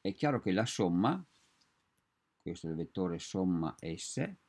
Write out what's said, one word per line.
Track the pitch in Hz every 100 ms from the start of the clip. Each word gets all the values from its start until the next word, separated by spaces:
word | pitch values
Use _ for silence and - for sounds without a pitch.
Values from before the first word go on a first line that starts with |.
è | 98
chiaro | - 151 131
che | 101
la | 95 117
somma, | - 95 87 113 185 170 _ _ _ _ _ _ _ _ _ _ _
questo | - 85 82
è |
il | 80
vettore | 82 - 92 85
somma | - 95 92 87 78 -
S | 82 82 - - 165 190